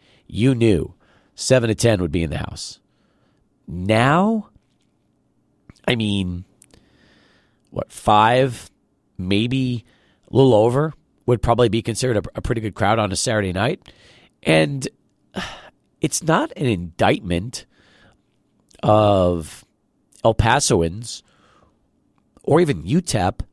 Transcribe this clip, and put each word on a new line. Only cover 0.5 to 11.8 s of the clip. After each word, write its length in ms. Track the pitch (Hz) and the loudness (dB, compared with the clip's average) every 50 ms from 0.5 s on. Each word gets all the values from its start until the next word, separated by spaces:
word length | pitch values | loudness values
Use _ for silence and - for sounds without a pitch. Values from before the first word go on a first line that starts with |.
| 135 | 2
knew 400 | 113 117 113 98 76 - - - _ _ _ _ _ _ _ _ | 2 4 4 2 2 0 -4 -10 _ _ _ _ _ _ _ _
seven 340 | - - - 131 131 117 113 | -6 0 2 2 2 2 0
to 60 | 104 | 0
ten 260 | - - 117 110 90 | 0 2 2 2 2
would 120 | 90 82 | 0 -2
be 100 | 73 87 | -2 -2
in 80 | 82 76 | -4 -4
the 80 | 71 - | -6 -8
house. 420 | - - - - - - - - _ _ _ _ _ _ _ _ _ _ _ _ _ _ _ _ _ | -8 -10 -12 -14 -14 -16 -18 -20 _ _ _ _ _ _ _ _ _ _ _ _ _ _ _ _ _
Now, 840 | - 78 87 90 98 107 113 123 135 147 175 196 214 226 220 202 - _ _ _ _ _ _ _ _ _ _ _ _ _ _ _ _ _ _ _ _ _ _ _ - - _ _ | -14 -10 -6 -2 0 2 2 4 4 4 2 2 0 0 -2 -6 -10 _ _ _ _ _ _ _ _ _ _ _ _ _ _ _ _ _ _ _ _ _ _ _ -20 -20 _ _
I 100 | - 127 | -4 -2
mean, 480 | 117 110 104 101 98 95 90 87 90 92 _ _ _ _ _ _ - _ _ _ _ _ _ _ _ _ _ _ _ _ _ _ _ _ _ | -2 -2 -2 -2 -2 -2 -4 -6 -10 -12 _ _ _ _ _ _ -20 _ _ _ _ _ _ _ _ _ _ _ _ _ _ _ _ _ _
what, 200 | - - - - | -10 -10 -10 -10
five, 800 | - - - - 107 104 107 113 123 131 135 135 120 - - - _ _ _ _ _ _ _ _ _ - | -12 -4 0 4 4 6 6 6 4 2 2 0 -2 -8 -14 -20 _ _ _ _ _ _ _ _ _ -8
maybe 640 | 90 92 101 101 113 123 127 135 131 127 123 113 - _ _ _ _ _ _ _ _ _ | -4 -2 0 0 0 0 -2 -2 -2 -2 -4 -6 -10 _ _ _ _ _ _ _ _ _
a 60 | - | 2
little 180 | 127 135 131 117 | 4 6 6 6
over, 400 | 104 107 120 120 135 151 160 - _ _ _ _ _ _ | 6 4 4 2 0 -2 -2 -6 _ _ _ _ _ _
would 160 | - 123 110 | -2 -2 0
probably 260 | - 117 117 110 123 113 | 0 0 2 2 2 2
be 140 | 95 113 | 0 -2